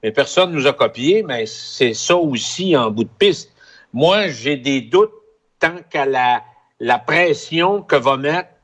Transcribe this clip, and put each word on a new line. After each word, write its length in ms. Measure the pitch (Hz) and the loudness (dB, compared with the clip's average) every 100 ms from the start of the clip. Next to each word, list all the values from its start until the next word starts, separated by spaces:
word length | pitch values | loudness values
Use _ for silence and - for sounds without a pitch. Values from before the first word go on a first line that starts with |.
Mais 80 | 110 | -4
personne 420 | 107 135 - 185 | -2 0 2 0
nous 140 | 160 131 | 2 0
a 80 | |
copié, 480 | 135 117 113 135 208 190 | 2 -2 0 0 0 0
mais 180 | 123 107 | -6 -6
c'est 480 | - - - 127 | -8 -16 0 0
ça 200 | 110 - | 0 0
aussi 640 | 175 165 123 - - 185 151 | 2 2 -2 -6 -6 0 2
en 140 | 113 | 0
bout 140 | 107 | -2
de 60 | 110 _ | -6 _
piste. 320 | 202 165 - _ - - _ | 0 0 -8 _ -20 -20 _
Moi, 340 | 117 160 202 196 | 0 2 4 0
j'ai 300 | 127 123 147 | -4 -4 -2
des 240 | 127 135 | -2 -2
doutes 320 | 113 180 214 - _ _ _ _ | 2 2 2 0 _ _ _ _
tant 180 | 165 175 - | -4 -4 -8
qu'à 160 | 156 | -4
la, 380 | 139 127 123 120 - _ _ _ | -2 0 2 0 -4 _ _ _
la 200 | 120 120 | -2 -2
pression 840 | - 156 175 147 - 160 175 202 | 0 0 2 0 -4 -2 0 0
que 160 | - 143 | 0 0
va 220 | 127 135 | 2 0
mettre 320 | 147 165 - _ | -2 -4 -6 _